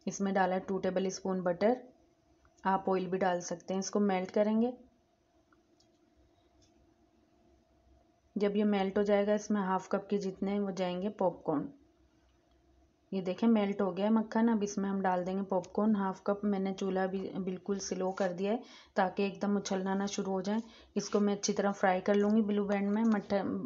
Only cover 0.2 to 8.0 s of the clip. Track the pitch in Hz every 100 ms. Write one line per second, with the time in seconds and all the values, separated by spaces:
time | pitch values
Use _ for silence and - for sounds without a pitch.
0.2 | 196 196 185 185 185 190 185 185 190 190
1.2 | 190 185 180 175 208 254 - - _ _
2.2 | _ _ _ _ 190 190 190 190 180 185
3.2 | 190 175 175 175 - 190 190 214 208 185
4.2 | 185 - 208 220 240 254 - _ _ _
5.2 | _ _ _ _ _ _ _ _ _ _
6.2 | _ _ _ _ _ 349 _ _ _ _
7.2 | _ _ _ _ _ _ _ -